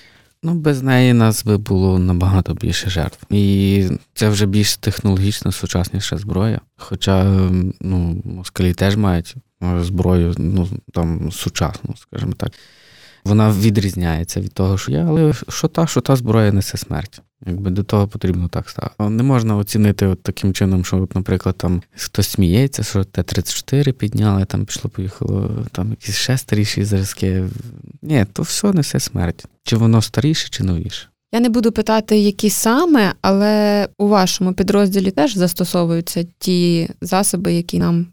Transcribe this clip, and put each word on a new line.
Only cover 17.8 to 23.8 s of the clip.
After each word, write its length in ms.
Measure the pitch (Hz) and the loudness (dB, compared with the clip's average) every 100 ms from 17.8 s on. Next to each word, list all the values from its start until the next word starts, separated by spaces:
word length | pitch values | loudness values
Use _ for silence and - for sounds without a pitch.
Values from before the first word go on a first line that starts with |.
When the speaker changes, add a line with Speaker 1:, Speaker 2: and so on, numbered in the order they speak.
Speaker 1:
того 260 | 95 104 101 | 0 2 0
потрібно 400 | - 92 87 87 | -2 -2 0 -2
так 200 | 80 - | -6 -8
ставити. 240 | - - - 104 | -8 -8 -4 -2
Не 140 | 113 | 0
можна 340 | 135 127 113 104 | 2 2 2 0
оцінити 500 | 101 107 104 101 98 | 0 2 2 4 0
от 160 | 92 | 0
таким 300 | - - 101 | -4 -2 -2
чином, 320 | - 95 92 | 0 2 0
що, 180 | 90 92 | 0 -2
от, 120 | 95 | -2
наприклад, 400 | 95 92 92 - - | -4 -2 -2 -2 -2
там 240 | 90 87 - - | -2 -2 -4 -12
хтось 320 | - - - | -6 -2 -2
сміється, 540 | - 90 104 135 - | 2 2 4 2 -2
що 220 | 110 101 | -4 -2
Т 180 | 92 - | -2 -4
тридцять 320 | 87 92 - - | -4 -4 -4 -6
чотири 360 | - 139 | -2 0